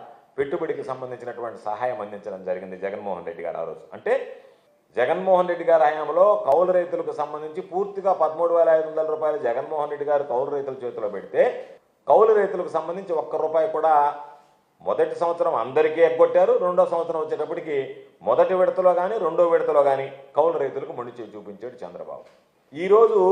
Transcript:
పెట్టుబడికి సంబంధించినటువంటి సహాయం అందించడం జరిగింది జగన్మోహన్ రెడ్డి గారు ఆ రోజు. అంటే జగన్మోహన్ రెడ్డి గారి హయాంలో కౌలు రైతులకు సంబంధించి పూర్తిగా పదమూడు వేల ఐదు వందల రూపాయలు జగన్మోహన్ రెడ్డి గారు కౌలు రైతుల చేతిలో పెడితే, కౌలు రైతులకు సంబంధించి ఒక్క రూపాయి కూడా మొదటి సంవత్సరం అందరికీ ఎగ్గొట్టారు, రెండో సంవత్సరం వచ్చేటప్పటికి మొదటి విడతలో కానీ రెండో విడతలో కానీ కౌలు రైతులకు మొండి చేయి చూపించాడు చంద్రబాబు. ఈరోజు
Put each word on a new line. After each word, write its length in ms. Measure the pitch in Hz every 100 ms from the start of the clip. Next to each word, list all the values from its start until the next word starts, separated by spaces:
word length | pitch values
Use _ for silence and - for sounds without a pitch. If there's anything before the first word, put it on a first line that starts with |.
| - - _ -
పెట్టుబడికి 440 | 139 170 160 143
సంబంధించినటువంటి 760 | 127 127 127 120 120 120 120 98
సహాయం 420 | 107 107 127 107
అందించడం 440 | 104 101 104 95
జరిగింది 340 | 92 92 95 92
జగన్మోహన్ 480 | 98 101 101 87 85
రెడ్డి 160 | 82
గారు 140 | 82 82
ఆ 80 |
రోజు. 160 | 82 78 -
అంటే 500 | 101 214 262 - - - _ _ _ _ 107
జగన్మోహన్ 520 | 127 175 190 180 175
రెడ్డి 160 | 170
గారి 200 | 160 165
హయాంలో 600 | 151 156 147 165 202 208 139
కౌలు 260 | 147 180
రైతులకు 400 | 180 170 165 151
సంబంధించి 500 | 147 147 151 156 185
పూర్తిగా 500 | 180 175 202 196 190
పదమూడు 420 | 180 156 160 170
వేల 140 | 170 165
ఐదు 180 | 160 156
వందల 200 | 156 156
రూపాయలు 320 | 156 156 147
జగన్మోహన్ 520 | 123 120 151 156 147
రెడ్డి 160 | 143 143
గారు 160 | 143
కౌలు 280 | 139 123 139
రైతుల 240 | 143 135 131
చేతిలో 240 | 123 113 104
పెడితే, 640 | 95 87 135 226 - - - _ _ -
కౌలు 260 | 165 220
రైతులకు 340 | 208 190 185 160
సంబంధించి 440 | 156 160 185 175
ఒక్క 220 | 160 143 156
రూపాయి 320 | 156 160 156
కూడా 520 | 156 160 151 147 143 - - _ _ _ _
మొదటి 340 | 90 107 160
సంవత్సరం 400 | 160 170 170 170
అందరికీ 460 | 131 120 143 156 160
ఎగ్గొట్టారు, 520 | 165 165 170 175 196
రెండో 340 | 247 180 180 175
సంవత్సరం 340 | 170 165 160
వచ్చేటప్పటికి 840 | 156 151 151 160 156 139 131 - - _
మొదటి 320 | 90 135 180
విడతలో 400 | 185 180 180 180
కానీ 240 | 175 185 220
రెండో 260 | 165 165 170
విడతలో 360 | 165 160 147
కానీ 300 | 139 135 135 - - 143
కౌలు 220 | 160 156
రైతులకు 340 | 135 135 -
మొండి 300 | - 120 117
చేయి 140 | 104 104
చూపించాడు 480 | 98 98 120 123
చంద్రబాబు. 600 | 90 87 78 69 - _ _ _ _
ఈరోజు 460 | 143 185 214 220 214 185